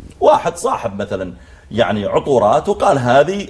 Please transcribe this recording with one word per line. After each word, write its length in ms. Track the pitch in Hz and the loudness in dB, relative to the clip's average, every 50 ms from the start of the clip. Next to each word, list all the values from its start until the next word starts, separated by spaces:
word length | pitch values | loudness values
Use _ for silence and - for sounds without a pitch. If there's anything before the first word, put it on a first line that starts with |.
| - - - - | -20 -18 -8 0
واحد 360 | - - 302 - - 170 165 | 2 2 2 2 0 -4 -6
صاحب 460 | - - 262 247 - - - 98 101 | -4 -4 -4 -4 -4 -6 -8 -8 -8
مثلًا 300 | 101 95 104 92 92 90 90 - - - - - - - | -8 -6 -6 -8 -8 -10 -12 -16 -20 -20 -20 -20 -16 -8
يعني 360 | 104 107 113 90 107 107 101 | -2 -2 0 0 0 -4 -4
عطورات 640 | - - 156 - 151 139 117 104 104 123 151 - 202 | -2 -2 -2 0 2 2 4 4 4 2 2 0 -2
وقال: 300 | 202 - - 202 170 135 | -2 0 2 2 2 2
"هذه 500 | 120 123 123 139 151 165 196 202 196 | 2 2 4 4 4 2 0 -6 -6